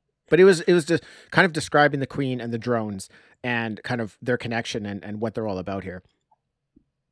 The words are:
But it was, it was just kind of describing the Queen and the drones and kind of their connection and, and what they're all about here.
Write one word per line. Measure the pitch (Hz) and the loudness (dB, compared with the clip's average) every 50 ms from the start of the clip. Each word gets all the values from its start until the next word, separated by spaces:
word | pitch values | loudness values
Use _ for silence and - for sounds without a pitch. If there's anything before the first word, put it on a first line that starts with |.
| _ _ _ _ _ - | _ _ _ _ _ 2
But | 156 160 | 6 8
it | 190 | 8
was, | 196 185 160 | 8 8 6
it | 170 - | 4 2
was | 175 175 147 | 2 2 2
just | - 170 - - - - - - _ | 2 0 -2 -2 -6 -20 -20 -18 _
kind | - - 185 | 2 2 2
of | 180 | 2
describing | 151 156 - - - 147 147 143 143 139 | 0 -4 -4 0 4 4 4 4 2 -2
the | 135 | -4
Queen | - - - 139 131 127 123 | -4 -4 -4 -4 -4 -4 -4
and | 117 117 | -6 -6
the | 117 113 | -6 -4
drones | 113 123 120 113 110 107 101 95 - - _ _ _ _ _ _ | -2 -2 -2 0 -2 -4 -8 -10 -12 -16 _ _ _ _ _ _
and | - 123 120 117 113 113 107 - | -6 -4 -2 -2 -2 -4 -6 -8
kind | - - 123 120 | -6 -6 -4 -4
of | 113 101 - _ | -4 -6 -10 _
their | 123 127 123 | -4 -2 -2
connection | 117 - 117 117 113 113 - - 117 104 | -2 -2 -4 -4 -4 -4 -6 -6 -6 -6
and, | 101 101 98 - | -8 -8 -10 -10
and | 101 104 107 | -10 -8 -6
what | 113 113 - | -6 -6 -4
they're | 120 110 107 | -6 -6 -4
all | 95 92 | -6 -6
about | 87 101 98 98 | -6 -6 -6 -8
here. | 95 98 90 90 - _ _ _ _ _ _ _ _ _ _ _ _ _ _ _ _ _ _ _ _ _ | -8 -10 -12 -14 -18 _ _ _ _ _ _ _ _ _ _ _ _ _ _ _ _ _ _ _ _ _